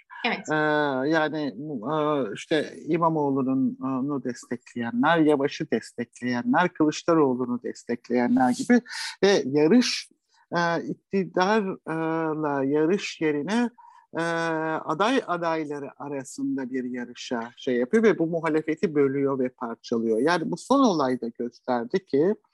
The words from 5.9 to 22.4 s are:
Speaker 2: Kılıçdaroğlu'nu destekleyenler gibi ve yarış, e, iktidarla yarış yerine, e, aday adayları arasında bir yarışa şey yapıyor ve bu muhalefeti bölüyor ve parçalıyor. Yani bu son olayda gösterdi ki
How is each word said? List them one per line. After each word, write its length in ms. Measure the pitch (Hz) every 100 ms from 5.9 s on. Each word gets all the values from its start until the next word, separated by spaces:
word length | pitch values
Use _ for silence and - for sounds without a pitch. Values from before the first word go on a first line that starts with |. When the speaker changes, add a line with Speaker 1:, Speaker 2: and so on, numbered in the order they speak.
| - 120 - 123 120 120 147 180
Speaker 2:
Kılıçdaroğlu'nu 960 | - 156 147 - 165 143 123 127 120
destekleyenler 880 | 110 - - 120 - 123 120 123 127
gibi 300 | 123 135 247 - - - -
ve 200 | 196 190 131
yarış, 640 | 143 156 240 240 - - _ _ _ - 170
e, 260 | 170 170
iktidarla 1800 | - 180 - 196 170 175 185 220 190 175 - 160 160 160 160 156 156 139
yarış 580 | 135 147 156 196 - -
yerine, 480 | 156 147 143 226 240 _ - - _ -
e, 40 | 170 165 165 160 160 156 -
aday 380 | 156 208 269 -
adayları 600 | 175 165 160 147 147 135 -
arasında 720 | 143 143 131 - 139 135 127
bir 140 | 131
yarışa 680 | 123 123 120 120 - 123 117 -
şey 180 | - 123
yapıyor 280 | 123 220
ve 160 | 220 160
bu 80 | 165
muhalefeti 680 | 170 160 156 156 151 190 147
bölüyor 440 | 139 139 139 135
ve 100 | 127
parçalıyor. 720 | - 120 113 - 117 113 110
Yani 320 | 143 180 160
bu 60 | 170
son 220 | - 277
olayda 480 | 262 170 131 127 117
gösterdi 800 | - 120 - - 123 117 - -
ki 300 | 135 170 220